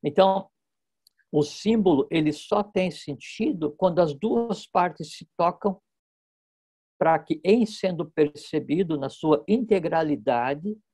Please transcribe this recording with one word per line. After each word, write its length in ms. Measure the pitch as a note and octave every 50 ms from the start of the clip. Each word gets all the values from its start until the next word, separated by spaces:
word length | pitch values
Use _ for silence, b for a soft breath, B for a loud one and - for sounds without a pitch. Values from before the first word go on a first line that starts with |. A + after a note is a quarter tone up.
Então, 480 | - D3 C#3+ - F#3+ F#3+ F#3+ F#3+ F#3+ _ _ _ _ _ _ _ _ _ _ _ _ _ _ _ _ _
o 140 | - D3+ D3
símbolo, 640 | - - - - G#3 A3+ A3+ G3+ F#3 D#3+ C3 C#3+ -
ele 220 | E3 E3 D#3 D3+
só 280 | D3 - - - G#3+ G#3
tem 300 | G3+ G#3 _ G3 F#3 F3+
sentido 800 | E3 - - - C#3+ - - - - - G#3+ D#4 C4+ E3+ D#3 D3
quando 300 | D3+ _ F#3+ F#3 E3 E3
as 140 | F3 D#3 C#3+
duas 520 | C3+ - A3 A#3+ A#3 A#3 A#3 G3+ - -
partes 500 | _ _ F#3 F3 F3+ F3 _ E3 D3+ -
se 120 | - E3+ _ _
tocam 440 | - E3+ F3 F3 - - G3+ F#3+ - _ _ _ _ _ _ _ _ _ _ _ _ _ _ _ _ _ _ _ _ _ _ _ _
para 180 | - D#3+ D#3+ D3+
que, 200 | - _ D#3+ D3+ _
em 200 | F3+ G#3 B3 A3+
sendo 460 | G#3 - - - F#3 F3 D3+ C#3 D3+
percebido 880 | _ - D3+ D3 - - - - - D#3 - - C#3 F3 G3 D#3+ D#3+ C#3+
na 100 | C3+ C3+
sua 360 | - - - D#3 D3+ - -
integralidade 1300 | - G#3 B3 A#3+ A3 G#3+ F#3 D#3 D#3+ D#3+ E3 D#3+ D3+ D3 A#2 G#2+ C#3 B2+ A#2+ A#2+ C3 C#3+ D3+ D#3+ G#3 G#3+ A3 _ _